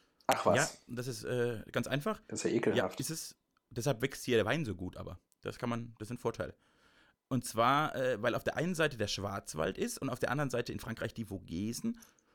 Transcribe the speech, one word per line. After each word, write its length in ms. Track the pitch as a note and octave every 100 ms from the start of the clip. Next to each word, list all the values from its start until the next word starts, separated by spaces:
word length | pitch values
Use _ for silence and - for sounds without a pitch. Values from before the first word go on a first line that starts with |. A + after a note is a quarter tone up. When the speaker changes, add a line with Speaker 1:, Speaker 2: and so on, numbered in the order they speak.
| _ _ -
Speaker 1:
Ach 180 | B2+ -
was. 100 | B2
Speaker 2:
Ja, 380 | D#3 - -
das 120 | A#2+ B2+
ist, 160 | A2
äh, 400 | A#2 B2 A#2+ A2 -
ganz 140 | B2 A#2+
einfach. 340 | C#3 A3 G#3+ -
Speaker 1:
Das 160 | A2
ist 60 | -
ja 60 | A#2
ekelhaft. 420 | - G2 - -
Speaker 2:
Ja, 0 |
ist 100 | C#3+
es. 240 | D#3+ - - _ _ _
Deshalb 300 | A#2+ B2+ A2+
wächst 240 | C3 -
hier 120 | - A#2
der 100 | G2+
Wein 180 | D3
so 100 | B2+
gut, 220 | F2 F2+ -
aber 220 | F2 F2+ _ _
das 160 | G2+ -
kann 100 | B2
man, 260 | A#2 A#2 A2
das 100 | G#2+
ist 40 |
ein 60 | B2
Vorteil. 360 | A#2 - D2 - _ _ _ _ _ _ _
Und 160 | B2+
zwar, 500 | - G#2+ A#2+ C#3+ D#3
äh, 260 | - B2+ G#2+
weil 120 | A#2+
auf 80 | B2
der 120 | - -
einen 180 | E3
Seite 220 | E3 D#3 A2+
der 100 | G#2
Schwarzwald 720 | - G2 G2 - - E3+ -
ist 200 | A#3+ -
und 100 | -
auf 100 | -
der 120 | -
anderen 200 | C#3 C#3
Seite 220 | A#2+ A#2+
in 80 | -
Frankreich 320 | B2 A2+ A#2
die 120 | - G#2+
Vogesen 720 | F#2+ F#2 E2 G#2+ A#2 - A#3 - _ _